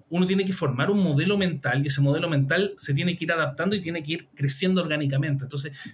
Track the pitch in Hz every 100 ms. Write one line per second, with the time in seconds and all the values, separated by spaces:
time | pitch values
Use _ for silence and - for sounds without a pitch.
0 | _ 170 180 196 190 185 156 131 165 202
1 | 185 143 175 202 180 143 123 131 135 139
2 | 139 156 170 143 135 175 202 - - 143
3 | 175 175 165 165 143 135 180 208 175 170
4 | 147 170 - - 139 - 185 185 165 151
5 | 143 135 156 139 123 143 147 - -